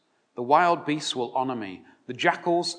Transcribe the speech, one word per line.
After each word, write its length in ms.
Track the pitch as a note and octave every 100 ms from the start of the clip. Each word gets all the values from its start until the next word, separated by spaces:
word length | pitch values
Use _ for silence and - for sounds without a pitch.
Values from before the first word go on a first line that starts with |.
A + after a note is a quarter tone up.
| _ _ _ -
The 60 |
wild 440 | B2 D3+ F3 E3+ C3+
beasts 300 | D3+ - B2+
will 180 | A#2+
honor 220 | C3 C3 A#2+
me, 280 | G2+ F2+ - _ -
the 80 |
jackals 640 | B2 E3+ D#3+ F3 E3+ F3